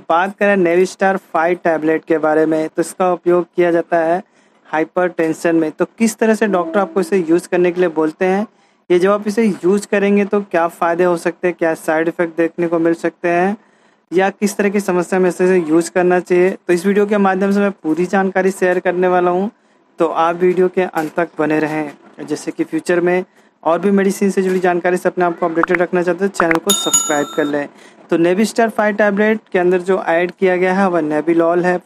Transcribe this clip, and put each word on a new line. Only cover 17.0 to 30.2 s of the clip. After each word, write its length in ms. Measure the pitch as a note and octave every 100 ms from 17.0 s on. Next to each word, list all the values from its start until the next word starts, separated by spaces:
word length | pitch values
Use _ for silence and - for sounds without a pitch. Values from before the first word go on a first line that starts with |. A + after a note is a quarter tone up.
| G3+
के 120 | G#3
माध्यम 340 | G3 F#3+ G3
से 80 | G3+
मैं 120 | G3+
पूरी 340 | G3 D#3 D#3 F3+
जानकारी 440 | G3 F#3+ F#3 F#3+
share 300 | F#3+ F#3 F3+
करने 280 | F3+ F3 F#3
वाला 220 | F3+ F3+
हूँ। 200 | F3+ G3+ - _ _ _ _
तो 80 | E3
आप 300 | - E3 F3
video 320 | F3+ F3+ F3+
के 140 | F#3
अंत 320 | F3+ E3 D#3
तक 140 | - E3 -
बने 200 | D3+ D#3
रहें। 320 | D3+ D#3 D3 - - -
जैसे 300 | C#3+ D3 -
कि 140 | -
future 360 | D#3 D#3+ D#3 F3
में 240 | F3 F3+ F#3+ _ _ _
और 160 | D#3 E3+
भी 120 | G3
medicine 400 | G3 G3 F#3+ G3+
से 120 | F#3+
जुड़ी 160 | F#3+ F#3
जानकारी 380 | F3+ F3 F3+ F3+
से 120 | F3
अपने 160 | F3
आप 140 | F3 E3+
को 80 | F3
updated 340 | E3 E3 F3
रखना 200 | F3 F3+
चाहते 220 | F3 E3+
हैं 80 | G3
तो 60 | -
channel 180 | E3+ E3
को 140 | G3+
subscribe 560 | - - - - D3 C#3+ -
कर 80 |
लें। 240 | D3 D3 C#3 - - - -
तो 60 | E3+
Navistar 500 | E3+ F#3 G#3+ - A3+
Five 260 | A3 G#3+ G#3
tablet 440 | G#3 G3+ G#3+ A3 -
के 60 | F#3
अंदर 220 | F3+ F#3
जो 220 | F3+ F#3+
ऐड 280 | - E3